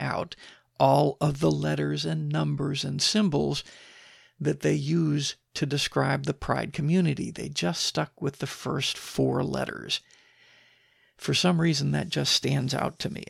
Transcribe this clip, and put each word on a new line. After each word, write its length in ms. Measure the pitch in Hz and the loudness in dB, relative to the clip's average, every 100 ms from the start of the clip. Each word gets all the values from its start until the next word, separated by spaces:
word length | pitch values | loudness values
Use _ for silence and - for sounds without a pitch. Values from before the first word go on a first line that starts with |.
out 340 | 139 - - - - - _ - | -4 -4 -6 -10 -20 -20 _ 2
all 360 | 135 139 147 - | 6 6 4 2
of 180 | 147 139 | 0 2
the 120 | 160 | 2
letters 540 | 147 151 151 147 147 | 2 0 0 -2 -2
and 240 | 156 80 147 | -2 -2 -2
numbers 560 | 156 76 139 147 143 | 0 0 0 -2 -2
and 160 | 147 147 | -4 0
symbols 640 | - 214 202 143 147 143 - - - - - - - - | 2 2 2 2 0 -2 -6 -20 -20 -20 -20 -20 -20 -4
that 200 | 147 147 | -2 0
they 140 | 151 | 2
use 640 | 151 143 170 156 147 139 - _ | 0 2 2 2 2 -2 -6 _
to 120 | - 147 | -4 -2
describe 580 | 139 - 139 139 139 | -2 -2 0 0 0
the 100 | 139 | -2
Pride 380 | 139 - 127 113 | -6 -2 -2 -2
community. 580 | 151 147 185 165 139 - | -2 2 4 4 0 -4
They 200 | - 147 | -6 -8
just 340 | 147 175 165 | -2 -2 -2
stuck 360 | - 156 151 - | -2 -2 -4 -4
with 180 | 143 - | -6 -4
the 100 | 139 | -10
first 500 | - 127 135 135 - | -6 -4 -2 -2 -6
four 460 | - - 131 135 | -6 0 0 2
letters. 560 | 139 135 131 - - - _ - _ _ - - _ _ _ _ _ - | -2 -2 -4 -6 -6 -8 _ -20 _ _ -20 -20 _ _ _ _ _ -8
For 180 | - | -2
some 260 | 135 180 170 | 2 4 4
reason, 320 | 165 139 143 | 4 2 0
that 160 | 147 175 | 0 -2
just 240 | 147 147 | -2 0
stands 420 | - 131 139 131 | 2 2 0 0
out 240 | - - - | -2 -2 -4
to 100 | - | -8
me, 120 | - | -8